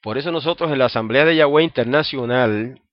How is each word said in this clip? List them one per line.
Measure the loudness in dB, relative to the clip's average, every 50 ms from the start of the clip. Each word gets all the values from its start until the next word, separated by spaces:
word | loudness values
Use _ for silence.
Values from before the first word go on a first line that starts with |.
Por | -8 -6 -6 -6
eso | -6 -4
nosotros | -6 -4 -4 -4 -4 -2 -4 -2
en | 0 2
la | 0
Asamblea | 0 0 -2 -4 0 2 2 4
de | 4 4
Yahweh | 4 2 4 4 2 2
Internacional | 2 -2 -4 -2 0 0 0 0 -2 -6 -6 -4 -2 0 2 2 2 0 -2 -4 -8 -10 _ _ _